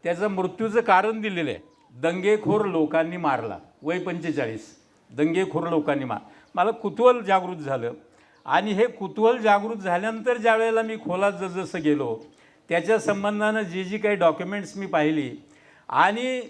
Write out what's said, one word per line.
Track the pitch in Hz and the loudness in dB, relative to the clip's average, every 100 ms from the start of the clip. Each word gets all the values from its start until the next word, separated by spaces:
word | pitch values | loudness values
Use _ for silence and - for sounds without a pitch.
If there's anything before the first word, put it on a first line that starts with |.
त्याचं | 170 170 208 | -4 -2 -2
मृत्यूचं | 190 180 180 220 226 | 0 -2 -2 0 2
कारण | 226 190 214 220 | 4 4 4 -2
दिलेलं | 208 175 147 | -4 -2 -2
आहे, | 90 - _ _ 120 | -4 -10 _ _ -4
"दंगेखोर | 160 180 196 214 190 208 202 | -2 0 2 2 2 2 2
लोकांनी | 165 151 165 165 175 | 0 2 0 0 -2
मारला, | 156 123 110 90 - _ | 0 0 -4 -10 -14 _
वय | 143 180 | -4 -4
पंचेचाळीस, | 180 170 160 143 117 110 - - _ _ _ | -4 -4 -4 -2 -4 -6 -14 -20 _ _ _
दंगेखोर | 120 156 170 185 156 165 | -2 0 0 -2 -2 0
लोकांनी | 165 151 139 127 | 0 0 -2 -4
मार." | 101 - - _ - | -6 -10 -20 _ 0
मला | 202 | 0
कुतूहल | 220 202 - 247 247 | 0 -4 4 6 6
जागृत | 196 190 180 170 | 2 0 0 -6
झालं | 139 131 117 151 - _ _ _ - | -4 -4 -4 -8 -16 _ _ _ -2
आणि | 156 208 | 0 2
हे | 196 233 | 0 0
कुतूहल | 233 190 - 226 247 | -2 -8 2 2 4
जागृत | 214 202 220 226 | 4 2 0 -6
झाल्यानंतर | 190 175 220 226 233 240 | -2 -2 -2 -4 -2 0
ज्या | 226 220 | 2 4
वेळेला | 226 226 | 2 0
मी | 220 220 | -2 -6
खोलात | 190 180 202 | -4 0 0
जसजसं | 175 185 180 175 175 | 0 -6 -6 -6 -2
गेलो, | 151 143 123 110 - _ _ _ - | 0 2 0 -6 -10 _ _ _ -4
त्याच्या | 170 175 220 | -2 2 0
संबंधानं | 220 202 208 208 214 220 | 0 -2 -2 0 0 0
जी | 196 185 | -4 -6
जी | 185 214 | -6 -2
काही | 214 202 | 0 4
डॉक्युमेंट्स | 170 156 180 202 175 196 | 4 2 -4 -6 -8 -10
मी | 190 | -2
पाहिली | 165 151 156 127 - - _ _ _ - | 2 2 0 -4 -10 -18 _ _ _ -2
आणि | 131 180 220 254 254 | 4 4 2 -2 -4